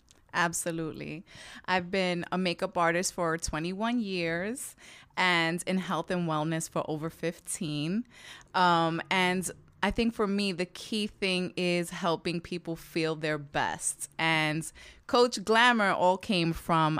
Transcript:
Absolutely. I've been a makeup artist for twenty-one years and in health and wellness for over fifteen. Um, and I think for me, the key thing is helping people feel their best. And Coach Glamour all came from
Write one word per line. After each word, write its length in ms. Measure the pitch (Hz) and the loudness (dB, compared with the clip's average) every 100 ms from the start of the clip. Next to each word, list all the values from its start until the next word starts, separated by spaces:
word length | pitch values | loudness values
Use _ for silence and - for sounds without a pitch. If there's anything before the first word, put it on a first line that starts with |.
| _ - _ | _ -20 _
Absolutely. 920 | 170 170 170 175 165 156 135 147 151 - - - - - | -2 0 -2 -4 -4 -6 -8 -10 -12 -14 -20 -18 -10 -2
I've 240 | 185 180 | -2 0
been 360 | 190 180 175 - | 0 0 -2 -2
a 80 | 180 | -2
makeup 400 | 185 170 185 180 | 0 -2 -2 0
artist 360 | 170 170 185 | 2 2 0
for 240 | - 170 165 | -2 -2 -2
twenty-one 640 | - 151 170 190 226 240 | -4 -4 -4 -4 -2 -2
years 760 | 196 185 165 170 202 262 - - - - - - | -2 -2 -2 -2 -4 -8 -12 -16 -20 -20 -8 0
and 480 | 185 170 165 175 - | 4 4 2 0 0
in 120 | 190 | -2
health 340 | 170 160 - | 0 -2 0
and 160 | 180 170 | -2 0
wellness 420 | 156 156 160 - | 0 0 -2 -4
for 140 | 160 - | -4 -4
over 200 | 156 160 | -4 -6
fifteen. 960 | - 165 - - - 156 147 156 208 - - - - - | -4 -6 -6 -10 -6 -4 -2 -2 -2 -4 -12 -20 -20 -4
Um, 480 | 185 180 170 165 165 - | 4 6 6 4 0 0
and 400 | 190 180 185 175 - - - | 2 2 0 -4 -10 -18 -4
I 100 | 196 | -2
think 220 | 220 226 | 0 0
for 140 | 233 202 | 0 0
me, 240 | 202 196 | 0 -2
the 140 | 170 180 | -2 -6
key 420 | - - 214 208 | -8 -6 -4 -4
thing 460 | - 190 180 180 - | -2 -2 0 -2 -2
is 360 | 180 175 170 | 0 0 -2
helping 500 | 170 180 160 175 170 | -2 0 0 -2 -4
people 340 | - 180 170 165 | -6 -8 -8 -10
feel 400 | - 170 160 156 | -6 -2 -2 -2
their 220 | 156 151 | -2 -4
best. 720 | 143 151 98 - - - - - | -4 -2 -2 -2 -6 -6 -10 -2
And 500 | 165 160 156 156 - - - - - | 0 2 2 -2 -6 -12 -20 -20 0
Coach 340 | 240 240 233 196 | 4 4 2 2
Glamour 460 | 226 247 233 196 | 6 6 6 4
all 260 | 160 180 190 | 4 4 2
came 340 | - 180 165 | 0 0 0
from 480 | 165 - 165 156 | -2 2 4 4